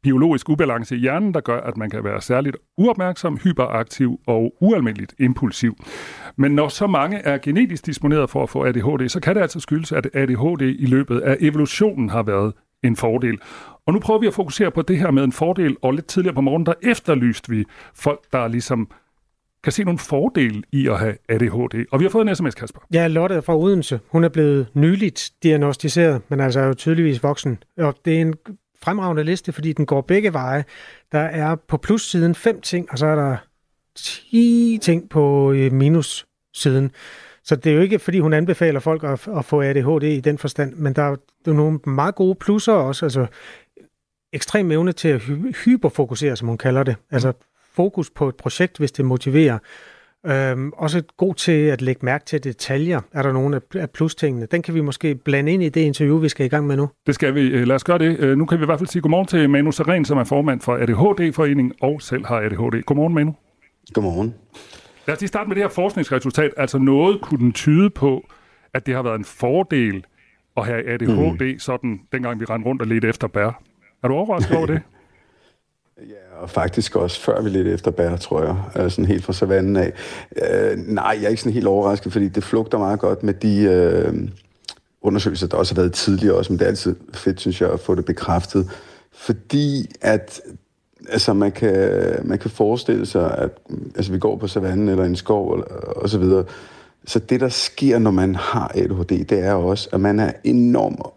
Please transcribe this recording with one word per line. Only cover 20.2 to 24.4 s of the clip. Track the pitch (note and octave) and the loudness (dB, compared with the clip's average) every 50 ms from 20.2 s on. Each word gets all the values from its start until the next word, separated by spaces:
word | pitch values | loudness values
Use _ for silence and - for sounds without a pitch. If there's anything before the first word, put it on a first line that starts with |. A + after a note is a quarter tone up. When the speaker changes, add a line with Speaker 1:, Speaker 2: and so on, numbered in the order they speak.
| E3 B3+ - F3+ C3+ A#2 G#2 G#2 - _ | 0 0 0 0 0 0 -2 -6 -8 _
Speaker 1:
i | - C#3 C3+ C3 | -2 0 0 0
at | G#2+ F2+ | 0 0
have | A2 A2 G#2 - _ - | -2 -2 -4 -6 _ -4
A | A2+ A2 | 0 0
D | |
H | A#2+ A2 - | 0 0 0
D. | A#2+ B2 A#2+ - A2+ A#2 - | -2 -4 -4 -4 -6 -6 -2
Og | - C3+ | 0 0
vi | F3 | 2
har | F#3+ | 2
fået | - A3+ A3 G#3 | 2 2 0 0
en | F#3 | 0
S | D3+ | -2
M | F3 C3+ | -2 -4
S, | - | -4
Kasper. | - A#2 A2+ - - _ _ | -6 -14 -16 -16 -20 _ _
Speaker 2:
Ja, | E3 E3 E3+ E3 | 0 2 2 2
Lotte | D#3 D#3+ E3+ F#3+ F#3+ E3 | 2 0 0 0 -2 -2
fra | C#3 - E3 | 0 0 2
Odense. | D#3 E3 G3 G3+ F3+ C#3+ - C3+ A2 - _ | 2 4 4 2 2 0 -2 -6 -6 -6 _
Hun | - E3 E3+ | 2 2 2
er | E3 | 4
blevet | C3+ D#3+ | 4 2